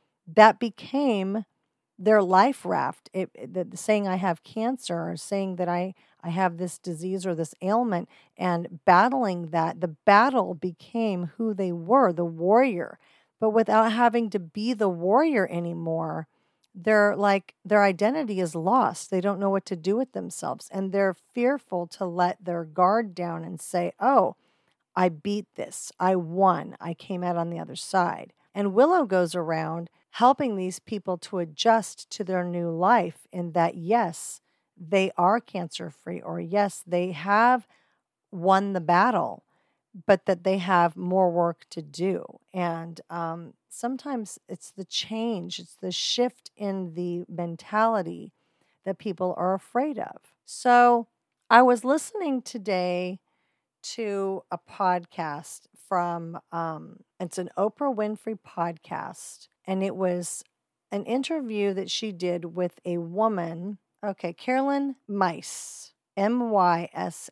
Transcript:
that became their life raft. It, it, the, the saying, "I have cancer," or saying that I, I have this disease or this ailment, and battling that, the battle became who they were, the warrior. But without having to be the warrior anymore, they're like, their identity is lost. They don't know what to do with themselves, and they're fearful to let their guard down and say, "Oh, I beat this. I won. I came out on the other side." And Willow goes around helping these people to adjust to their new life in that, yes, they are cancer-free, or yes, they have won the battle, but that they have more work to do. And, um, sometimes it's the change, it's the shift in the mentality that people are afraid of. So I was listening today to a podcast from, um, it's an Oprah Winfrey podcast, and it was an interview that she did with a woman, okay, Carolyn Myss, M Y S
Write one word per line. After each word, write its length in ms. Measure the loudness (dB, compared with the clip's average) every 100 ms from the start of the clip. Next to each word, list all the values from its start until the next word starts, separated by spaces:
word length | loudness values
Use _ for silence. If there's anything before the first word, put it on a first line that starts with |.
| _ _ 2
that 320 | 8 8 8
became 880 | -2 -6 -6 0 0 0 -2 -4 -8 _ _ _ _ -2
their 240 | 4 6
life 440 | 6 6 6 2 -2
raft. 420 | -2 -2 -6 -10
It, 160 | -8 -8
it, 200 | -10 -10
the, 100 | -6
the 120 | -6 -4
saying, 280 | 0 0 0
"I 100 | -2
have 260 | -2 -2
cancer," 680 | -8 -6 -4 -4 -6 -6 -6
or 60 | -8
saying 400 | -6 -4 -4 -4
that 120 | -2
I, 260 | -2 -4 -8 _ _
I 80 | -6
have 260 | 0 0 0
this 220 | -8 -8
disease 480 | -10 -8 -6 -4 -4
or 80 |
this 200 | -4 -6 -6
ailment, 480 | -2 0 0 -2 -6 _ _ -6
and 420 | -2 -2 -4 0
battling 640 | 6 6 6 2 0 -2 -2
that, 320 | 0 0 -2
the 80 | -6
battle 680 | 0 6 8 6 2 -2
became 800 | -4 -6 -8 -8 -4 -2 -2 -4 -4
who 160 | -4
they 200 | -2 -4
were, 400 | -4 2 4 4
the 120 | 2
warrior. 760 | -4 0 4 6 6 0 -6 -12 _ _ _ _
But 120 | 2
without 420 | 2 4 4 4
having 380 | 4 2 2 -2
to 80 | -4
be 340 | -6 -6 -4
the 160 | 0 0
warrior 600 | 0 2 4 4 2 0
anymore, 760 | -2 -6 -6 -4 -4 -4 -6 -10 _ _ _ _
they're 420 | -4 2 6 4 4
like, 380 | 2 2 -2 _
their 180 | 2 4
identity 560 | 6 4 0 0 -2 -2
is 160 | -2
lost. 560 | -2 2 2 2 -2 -4
They 120 | -2
don't 180 | 0 0
know 100 | 0
what 140 | -2 -2
to 100 | -6
do 200 | -2 -2
with 160 | -2
themselves, 580 | -6 -10 -8 -8 -8 -8
and 200 | -8 -4
they're 240 | 0 0 -2 _
fearful 520 | -2 0 0 -4 -6 -6
to 160 | -6
let 400 | -4 0 0 -2
their 200 | -6 -6
guard 500 | -4 2 4 4 -2
down 300 | -6 -6 -6
and 160 | -10 -12
say, 320 | -4 -2 -2 0
"Oh, 360 | 4 4 4 0 _ _ _ _ _ 0
I 120 | 2
beat 380 | 0 -4 -4 -6 -12
this. 360 | -12 -12 -14 -2
I 160 | 0 2
won. 600 | -2 2 4 4 -2 -12
I 140 | -12
came 300 | -10 -8 -4
out 120 | -2 -2
on 140 | -4
the 80 | -6
other 180 | -10 -12
side." 560 | -4 0 0 -4 -12 _ _
And 200 | -4 0
Willow 300 | 4 4 4
goes 300 | 2 2 0
around 560 | -2 -4 -4 -4 -6 -10 _ _
helping 420 | 2 4 4 0 -2
these 240 | -6 -8
people 360 | -10 -8 -6 -8
to 220 | -6 -6
adjust 720 | -6 0 4 4 0 -12 -14
to 140 | -10
their 180 | -4 -2
new 260 | -2 -2 -2
life 600 | 0 4 4 2 -6 _
in 220 | -8 -2
that, 240 | 0 0 0
yes, 640 | 0 0 0 -6 -14 -16 _ _ _ -20
they 360 | -2 0 2 2
are 220 | 2 2
cancer-free, 840 | -2 -8 -8 -10 -12 -12 -12 -10
or 200 | -8 -8
yes, 420 | -2 0 0 -4
they 280 | -4 -2 -2
have 560 | -4 2 4 6 4 -2 _ _ _ _ _ _
won 400 | -2 2 4 2
the 80 | -2
battle, 640 | 2 4 4 2 -2 -6 _ _ _ _ _ -4 2
but 200 | 2 2
that 180 | -2
they 140 | 0 -2
have 380 | 2 4 2 0
more 340 | -2 2 2
work 360 | 2 0 -2 _
to 120 | -14
do. 580 | -12 -4 -4 -4 -8 -18 _
And, 460 | -4 -4 -4 -10 -16 -12
um, 440 | -8 -6 -8 -12 -20 _
sometimes 720 | -10 -8 -8 -8 -8 -8 -14 -16
it's 220 | -16 -16
the 140 | -16
change, 720 | -10 -8 -6 -6 -4 -6 -8 -12
it's 160 | -16
the 180 | -12 -8
shift 580 | -6 -4 -2 -2 -4 -18 -8
in 380 | -6 -4 -6
the 300 | -6 -6 -6 -8
mentality 1040 | -8 -8 -8 -4 0 2 0 -4 -10 -14 _ _ _ _ _
that 140 | -10 -8
people 360 | -8 -4 -4 -2
are 180 | -2
afraid 440 | -2 -2 -2 -2 -4
of. 360 | -10 -14 _ _
So 640 | -18 -2 6 8 8 6 0 _ _ _ 6
I 140 | 8
was 220 | 8 6
listening 580 | 2 0 -2 -4 -2 -2
today 800 | -4 -8 -2 0 0 -2 -4 -8 _ _ _ _ _ _
to 600 | -14 -8 -6 -4 -4 -6 -8
a 80 | -12
podcast 1040 | _ 0 0 0 -4 -8 -6 -8 -12 -18 _ _ -4
from, 500 | -2 -2 -4 -8 -14 -10
um, 480 | -6 -6 -8 -14 -20 _ -12
it's 200 | -10 -8
an 120 | -6 -2
Oprah 380 | -2 -2 -4
Winfrey 440 | -2 -4 -6 -10 -12
podcast, 1080 | -10 -6 -6 -6 -10 -10 -10 -14 -18 -20 -20 _
and 180 | -6 -4
it 140 | -4 -2
was 480 | -2 -2 -6 -10 -14 _ _ _ _
an 120 | -8
interview 680 | -2 -2 -2 -4 -4 -2 0
that 160 | -2 -4
she 220 | -6 -6
did 320 | -4 -4 -4
with 360 | -6 -4 -4 -6
a 140 | -6 -6
woman, 800 | -4 0 0 0 -4 -8 -10 -12 _ _
okay, 280 | -10 -6 -8
Carolyn 640 | -6 -2 0 0 0 -2 -6 -6
Myss, 840 | -2 -2 -2 -10 -14 -14 -18 -20 _ _ -2
M 340 | 0 0 2
Y 400 | 4 4 2 -2
S 380 | -6 -8 -8 -16